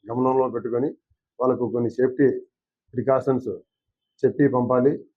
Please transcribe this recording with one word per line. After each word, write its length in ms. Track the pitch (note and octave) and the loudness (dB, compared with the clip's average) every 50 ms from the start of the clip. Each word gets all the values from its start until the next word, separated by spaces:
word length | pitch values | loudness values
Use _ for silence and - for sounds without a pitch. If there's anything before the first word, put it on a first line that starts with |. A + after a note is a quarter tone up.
| _ G#2 | _ -6
గమనంలో 360 | A#2 B2 B2+ C3 C3 C3+ C3 B2 A2 | -2 0 2 2 2 2 0 0 -2
పెట్టుకొని 340 | A#2+ A#2 A#2+ A#2 A#2+ C3+ D3+ - _ _ _ _ _ _ _ _ - | -6 -6 -4 -2 -2 -2 -2 -6 _ _ _ _ _ _ _ _ -2
వాళ్ళకు 240 | B2+ B2+ B2 G#2+ B2 A2 A#2 | 0 0 0 0 -2 -4 -2
కొన్ని 140 | A#2+ A#2+ A2+ - | -2 -2 -2 0
సేఫ్టీ 300 | - B2+ C3 B2+ - C#3+ B2+ B2+ - - _ _ _ _ _ _ _ _ _ - | 0 -2 -2 2 2 2 2 2 -2 -10 _ _ _ _ _ _ _ _ _ -10
ప్రికాషన్స్ 540 | B2 A2 C3+ C3+ C3 C3 C#3 C3 B2 B2+ A#2 F#2 - _ _ _ _ _ _ _ _ _ _ _ _ | -6 -2 0 0 0 0 0 -2 -2 -4 -8 -12 -12 _ _ _ _ _ _ _ _ _ _ _ _
చెప్పి 260 | - A#2+ - - C#3+ C3+ B2+ | 0 0 2 4 2 2 4
పంపాలి. 360 | B2+ B2 G#2+ B2+ B2+ B2 C#3+ D#3+ - - _ _ | 0 0 2 2 2 2 2 0 -2 -10 _ _